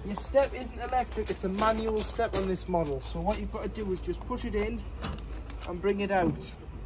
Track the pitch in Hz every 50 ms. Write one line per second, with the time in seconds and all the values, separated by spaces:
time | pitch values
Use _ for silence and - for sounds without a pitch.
0 | - 190 208 - - - 233 269 277 262 - 247 254 226 - - 240 240 254 254
1 | 240 - - 220 208 - 190 - - 185 190 202 220 220 226 220 220 220 214 214
2 | 196 - - - 226 214 - - 196 190 185 180 - - 180 170 160 147 139 131
3 | - - - 170 170 196 214 208 208 190 - 220 214 208 - 220 214 196 185 175
4 | - - 175 - - - 254 240 - 233 202 208 208 220 233 220 - - - -
5 | - - - - - - - - - - - - - - 180 175 170 202 202 196
6 | 202 190 196 185 175 160 147 - - - - - - - - - -